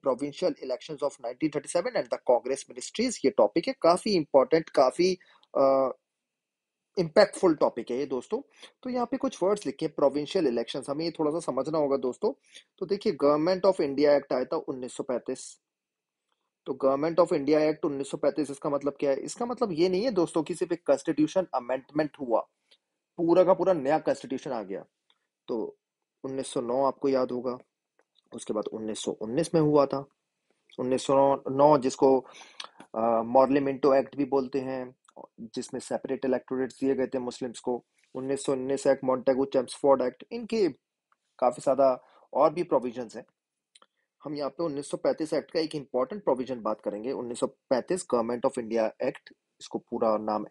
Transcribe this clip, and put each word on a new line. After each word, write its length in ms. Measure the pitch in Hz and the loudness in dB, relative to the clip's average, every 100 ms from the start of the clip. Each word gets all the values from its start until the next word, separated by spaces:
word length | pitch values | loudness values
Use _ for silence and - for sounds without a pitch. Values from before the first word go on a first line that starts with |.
| 139 | -4
provincial 460 | 123 143 143 180 139 | -2 -4 -4 -4 -4
elections 440 | 131 123 - 147 | -8 -8 -8 -6
of 80 | 143 - 120 | -6 -6 -12
nineteen 300 | 127 156 147 | -4 -4 -4
thirty-seven 360 | - - 233 214 | -4 -2 -2 -4
and 100 | 127 | -4
the 60 | 127 - | -4 2
Congress 340 | 120 123 135 - | 2 2 -6 -6
ministries। 540 | 127 - - 254 - 135 | -14 -12 -4 -4 0 0
ये 60 | |
topic 360 | - 107 170 214 | 4 4 2 -2
है 60 | 262 | 2
काफी 320 | 165 180 226 | 4 4 2
important, 560 | 190 147 139 127 160 - | 0 4 4 4 2 0
काफी, 480 | - 131 - 180 180 _ _ _ - | 2 2 4 0 0 _ _ _ 2
अ, 320 | 135 135 131 - _ _ _ _ _ _ _ _ _ - | 4 4 0 -4 _ _ _ _ _ _ _ _ _ -4
impactful 580 | 165 214 196 - 185 156 | 2 4 4 4 2 4
topic 360 | 127 - 107 | 0 0 -6
है 60 | 123 | -4
ये 80 | 139 | -4
दोस्तों। 360 | 131 - 240 - _ - _ | -6 -4 -8 -8 _ -20 _
तो 60 | 254 | -8
यहाँ 160 | 247 240 | -4 -4
पे 120 | 262 | -2
कुछ 260 | 269 - | -4 0
words 220 | 185 208 143 | 0 0 -2
लिखे 200 | - 156 | -4 -6
हैं, 100 | - | 2
provincial 520 | 139 139 147 190 147 | 2 2 -2 0 0
elections, 420 | 117 117 147 127 | 0 -4 -8 -6
हमें 160 | 143 165 | -6 -6
ये 60 | |
थोड़ा 200 | 156 151 | -2 -2
सा 80 | 165 | -2
समझना 380 | 160 131 135 160 | -4 -4 -2 0
होगा 200 | 143 135 | 0 0
दोस्तों। 360 | 127 123 - - _ - _ - | -2 -2 -4 -6 _ -20 _ -10
तो 80 | 180 | -6
देखिए, 280 | 196 220 | -2 -2
Government 520 | 151 143 147 165 185 190 | 2 2 4 2 2 2
of 160 | 185 147 | 2 0
India 320 | 135 147 143 | 2 4 4
Act 140 | - | 2
आया 120 | 131 131 | -4 -2
था 120 | 160 | -4
उन्नीस 360 | - 135 123 | -6 -8 -10
सौ 100 | - | -10
पैंतीस। 560 | 120 120 - 131 - - _ _ _ _ _ _ _ _ _ _ - | -4 -4 -4 -10 -10 -20 _ _ _ _ _ _ _ _ _ _ -10
तो 80 | 127 135 | -2 0
Government 340 | 139 156 170 | 2 0 2
of 180 | 170 160 | 2 2
India 200 | 139 151 151 | 2 4 4
Act 140 | 151 160 | 0 -2
उन्नीस 260 | 139 139 | -4 -6
सौ 60 | 165 | -2
पैंतीस, 340 | 147 156 139 | -2 0 -4
इसका 180 | 139 156 | -4 -4
मतलब 280 | 143 143 - | -2 -4 -2
क्या 120 | 143 | -2
है? 80 | 135 | -2
इसका 260 | 151 - 240 | -4 -8 -6
मतलब 260 | 240 233 | -4 -4
ये 180 | 156 185 | 0 0
नहीं 140 | 185 | 2
है 80 | 247 | 0
दोस्तों 320 | 185 160 165 | 0 0 0
कि 120 | 151 170 | -4 -4
सिर्फ 160 | 175 | -4
एक 160 | 170 - | -4 0
constitution 600 | 135 - 156 156 190 175 | 0 0 0 2 0 -2
amendment 580 | 131 120 131 127 147 151 - | -4 -4 -6 -4 -4 -4 -4
हुआ, 200 | 127 107 - _ _ _ _ _ _ - | -2 -2 -2 _ _ _ _ _ _ -4
पूरा 260 | 165 170 | 2 6
का 100 | 180 | 6
पूरा 200 | 185 190 | 4 2
नया 260 | 175 131 156 | 0 2 0
constitution 520 | 147 135 120 127 151 | 0 -4 -4 -8 -6
आ 120 | 120 | -8
गया। 220 | 95 92 80 _ _ _ _ _ - | -6 -10 -12 _ _ _ _ _ -6
तो 300 | 120 95 - _ _ _ _ | -6 -6 -10 _ _ _ _
उन्नीस 240 | 135 135 127 | -10 -8 -6
सौ 140 | 143 | -6
नौ 220 | 120 127 | -2 0
आपको 260 | 135 127 139 | 0 0 0
याद 220 | 131 127 | 0 0
होगा, 260 | 123 123 127 _ _ _ _ _ _ _ | -4 -6 -8 _ _ _ _ _ _ _
उसके 200 | 117 - | -16 -6
बाद 100 | 107 101 | -4 -4
उन्नीस 320 | 113 110 101 | -6 -8 -6
सौ 120 | - | -6
उन्नीस 440 | - 110 127 160 165 | -6 -4 -4 0 2
में 60 | |
हुआ 240 | 151 147 139 | 4 4 2
था। 200 | 139 143 _ _ _ _ _ _ - | 0 -8 _ _ _ _ _ _ -6
उन्नीस 240 | 127 127 | -2 -2
सौ 320 | - 135 139 135 - | 2 4 4 2 -2
नौ, 280 | 135 147 147 | 4 6 6
जिसको, 420 | 131 - 135 131 - - - - - _ - 113 | 4 4 6 4 2 -20 -20 -18 -18 _ -12 -2
अ, 260 | 113 113 | 0 0
मॉर्ले 380 | 113 127 131 143 | 4 4 6 4
मिंटो 340 | 139 135 147 | 0 0 4
Act 220 | 135 131 135 | 4 2 -4
भी 100 | 135 | -2
बोलते 340 | 135 127 135 | -2 -2 -4
हैं, 360 | 131 131 127 131 _ - - - | -4 -8 -10 -14 _ -20 -20 -18
जिसमें 420 | 113 - 120 127 | -12 -10 -8 -10
separate 440 | - 120 - 131 135 | -6 -6 -4 -4 -2
electorates 540 | 123 - 131 127 - | -2 -2 -6 -6 -4
दिए 160 | 135 131 | -2 0
गए 120 | 127 | -2
थे 120 | 131 | -4
Muslims 400 | 123 - 127 110 | -6 -8 -10 -8
को। 260 | - 120 _ _ _ 131 | -6 -6 _ _ _ -10
उन्नीस 300 | 131 139 - | -6 -4 -2
सौ 60 | |
उन्नीस 360 | 131 131 139 143 | -4 -2 -2 2
Act, 160 | 131 | 2
Montagu 420 | 131 127 123 131 139 | 2 0 2 0 2
चेम्सफोर्ड 560 | 135 120 - 139 135 | 0 -2 0 4 4
Act, 220 | 127 - - | 2 -6 -12
इनके 380 | 233 220 226 175 127 _ _ _ _ _ - | -10 -4 0 0 0 _ _ _ _ _ 0
काफी 220 | 123 127 | 0 0
ज्यादा 420 | 143 131 135 127 _ _ - | 0 4 4 2 _ _ -6
और 200 | 127 156 | 2 2
भी 100 | 160 | 2
provisions 520 | 160 139 123 120 113 110 | 0 0 -2 -8 -10 -12
हैं। 100 | - _ _ _ _ _ _ _ _ _ | -18 _ _ _ _ _ _ _ _ _
हम 120 | - 147 | -10 -6
यहाँ 140 | 135 | -6
पे 140 | - | -4
उन्नीस 260 | 170 143 143 | -4 -4 -6
सौ 80 | 175 | -2
पैंतीस 360 | 147 127 160 | 0 0 -2
Act 180 | 156 - | -4 -4
का 80 | 170 | -4
एक 160 | 160 151 | -4 -6
important 480 | 127 127 131 214 | -4 -2 -2 -4
provision 380 | - 127 127 123 | -2 -2 -2 -6
बात 200 | 107 107 | -4 -4
करेंगे। 300 | 107 101 117 | -6 -6 -6
उन्नीस 280 | 110 120 120 | -6 -8 -4
सौ 80 | 127 | -6
पैंतीस 580 | _ - 123 - 180 - 123 | _ -4 -2 -2 -6 -2 -2
Government 360 | 113 123 131 | 0 -2 -2
of 120 | 127 | -4
India 260 | 110 113 110 - | -4 0 0 -2
Act, 300 | 131 - - - _ _ | -6 -6 -16 -20 _ _
इसको 180 | - 110 | -10 -10
पूरा 380 | - 117 117 107 | -6 -2 0 0
नाम 280 | 107 107 104 | 0 -4 -4